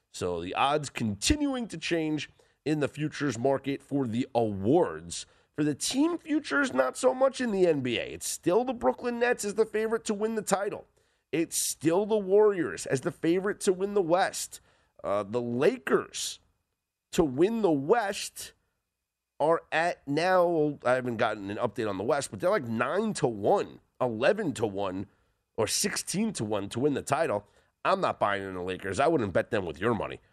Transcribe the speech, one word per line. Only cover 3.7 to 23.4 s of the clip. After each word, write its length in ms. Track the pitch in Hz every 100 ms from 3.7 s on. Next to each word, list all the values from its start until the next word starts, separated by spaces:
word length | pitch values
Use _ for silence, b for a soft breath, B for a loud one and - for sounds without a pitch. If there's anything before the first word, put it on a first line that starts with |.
| 139
for 240 | - 139 123
the 200 | 117 -
awards. 920 | 120 113 98 98 170 113 78 85 - - b b -
For 60 |
the 100 | 147
team 440 | 139 - 254 330 339
futures, 560 | 320 302 - 285 269
not 240 | 254 262 -
so 160 | 262
much 260 | 254 269 254
in 120 | 240
the 140 | 196 175
N 140 | 147
B 180 | 123 101
A. 60 |
It's 240 | 64 85 -
still 380 | - 165 208 254
the 80 |
Brooklyn 460 | 240 247 240 240 233
Nets 260 | 240 240 208
as 80 |
the 120 | 202 220
favorite 380 | 214 220 226
to 100 | -
win 220 | 202 220 226
the 60 |
title. 440 | 180 190 202 95 - _ _ _ _
It's 240 | 156 165 -
still 500 | - - 151 175 208
the 120 | 214
Warriors 680 | 185 202 214 190 120 80 -
as 140 | 135
the 120 | 160
favorite 500 | - 160 185 202 -
to 100 | 202
win 220 | 185 196
the 80 | 202
West. 580 | 160 175 170 - - - b b b _
Uh, 220 | 87 101
the 180 | 101 120
Lakers 1000 | 120 120 170 254 - 175 90 - - - _ _ _ _ _ _ _
to 100 | -
win 380 | 156 127 190 226
the 100 | 190
West 800 | 143 143 - 202 - - - - - _ _ _ _ _ _ _ -
are 220 | 147 170 -
at 340 | 156 175 - -
now, 720 | 147 180 185 175 165 151 143
I 80 | 120
haven't 240 | 127 123 113
gotten 320 | 117 107 98
an 60 | 104
update 340 | 117 110 110
on 80 | 95
the 60 |
West, 280 | 117 147 -
but 100 | 104
they're, 80 | 175
like, 180 | 208 117
nine 460 | 113 123 180 220
to 140 | 170 131
one, 520 | 107